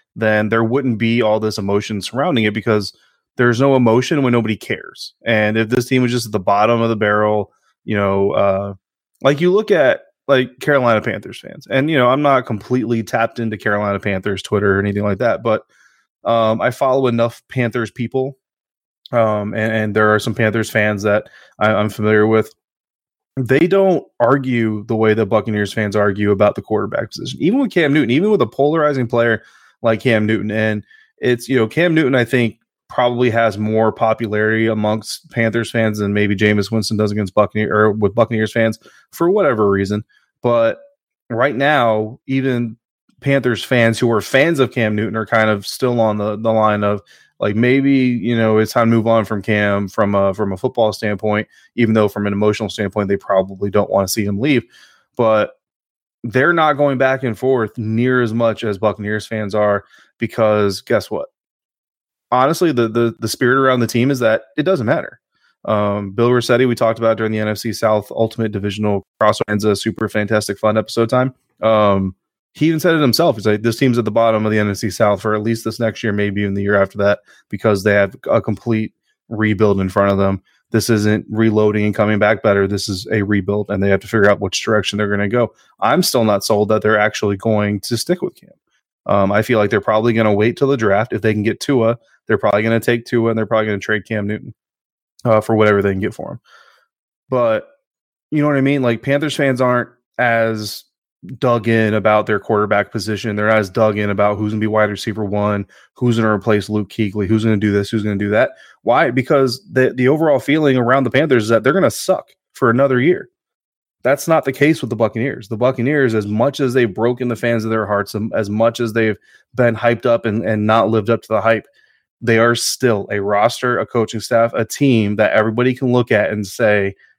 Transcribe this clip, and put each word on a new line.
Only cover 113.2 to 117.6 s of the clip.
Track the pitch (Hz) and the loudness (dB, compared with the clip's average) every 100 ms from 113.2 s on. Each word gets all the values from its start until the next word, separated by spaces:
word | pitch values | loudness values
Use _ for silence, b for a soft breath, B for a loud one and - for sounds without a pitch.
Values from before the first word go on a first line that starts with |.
| - _ _ _ _ _ _ _ | -6 _ _ _ _ _ _ _
That's | 123 143 - | -2 -2 0
not | 160 | 0
the | - | 0
case | 131 147 160 | 0 2 2
with | 117 | -4
the | 110 | -2
Buccaneers. | 110 113 131 - 104 | -2 -2 -6 -8 -10
The | 110 | -2
Buccaneers, | 123 131 120 151 131 | -2 0 0 2 2
as | 110 101 | 0 -2
much | 107 135 139 | 0 0 0
as | 131 | 0
they've | 127 120 | 2 0
broken | 92 117 123 123 | 0 -2 -2 -4
the | 113 | -4
fans | 120 117 | -2 -2